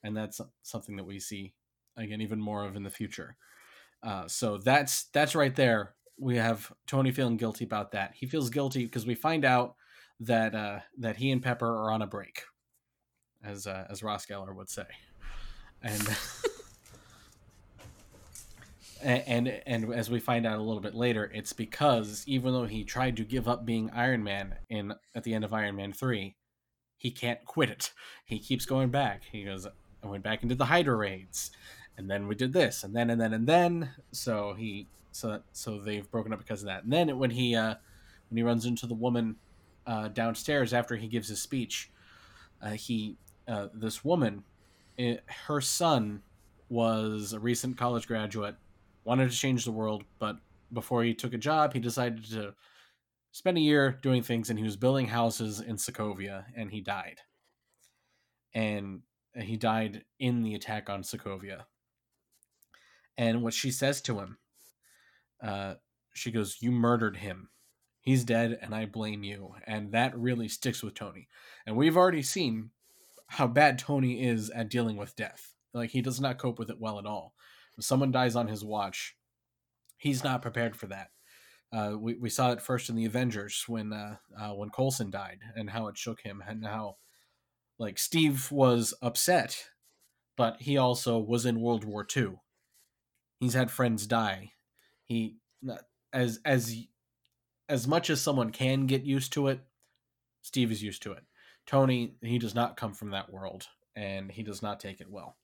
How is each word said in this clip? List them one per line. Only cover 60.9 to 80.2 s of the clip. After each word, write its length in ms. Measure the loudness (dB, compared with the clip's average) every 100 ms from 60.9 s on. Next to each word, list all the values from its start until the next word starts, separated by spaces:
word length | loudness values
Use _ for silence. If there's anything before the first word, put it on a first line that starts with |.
| -8
Sokovia. 640 | -8 -10 -8 -10 -10 -14 -16 _ _ _ _ _ _ _ _ _ _ _ _ _ _ 0
And 260 | 2 4
what 100 | 0
she 160 | 0 -2
says 320 | 0 0 0
to 160 | -2 -4
him, 180 | -4 -14 _ _ -20 _ _ _ _ _ _ _
uh, 320 | -6 -4 -6 -8 _ _ _
she 180 | -8 -4
goes, 300 | 0 -2 -2
"You 100 | 0
murdered 460 | 4 6 6 2 -2
him. 320 | -8 -10 -12 _ _ _ _ _
He's 240 | 4 4
dead, 340 | 6 4 4 0
and 140 | -4 -6
I 100 | -4
blame 380 | -4 -4 -4
you." 320 | -8 -10 -14 -18 -6
And 260 | -6 0
that 260 | 2 2 2
really 300 | 0 0 -2
sticks 360 | -2 -2 -2
with 100 | -6
Tony. 340 | -8 -12 -12 -20 -20 -20 -16 -4
And 100 | 4
we've 220 | 6 8
already 240 | 6 6
seen 480 | 0 0 0 0 -6 _ _ _ -20 -20 _
how 200 | 0 4
bad 320 | 8 6 6
Tony 420 | 0 2 2 2
is 280 | 2 0 -2
at 180 | -4 -2
dealing 280 | 0 0 -2
with 180 | -8 -6
death. 400 | -8 -8 -20 _ _
Like, 160 | -6 -2
he 120 | 0
does 200 | -2 0
not 160 | -2 0
cope 220 | -4 -4
with 100 | -6
it 100 | -6
well 200 | -6 -6
at 60 | -6
all. 280 | -8 -10 _ -20 -20 -20 -8
If 80 | 2
someone 260 | 4 4
dies 240 | 4 4 2
on 120 | 0
his 160 | -2
watch, 520 | -4 -4 -4 -6 -12 -14 _ _ _ _ _ _ _ _
he's 260 | -2 0